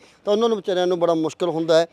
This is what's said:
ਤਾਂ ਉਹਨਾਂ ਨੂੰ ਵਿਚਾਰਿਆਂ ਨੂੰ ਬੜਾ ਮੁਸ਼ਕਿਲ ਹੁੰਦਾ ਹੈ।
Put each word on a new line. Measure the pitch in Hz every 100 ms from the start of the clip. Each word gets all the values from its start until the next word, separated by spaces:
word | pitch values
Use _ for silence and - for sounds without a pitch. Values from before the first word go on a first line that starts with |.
| _ _
ਤਾਂ | -
ਉਹਨਾਂ | 208 233
ਨੂੰ | 220
ਵਿਚਾਰਿਆਂ | 185 180 180
ਨੂੰ | 180
ਬੜਾ | 170
ਮੁਸ਼ਕਿਲ | 165 156 - 175
ਹੁੰਦਾ | 160 165 160
ਹੈ। | 170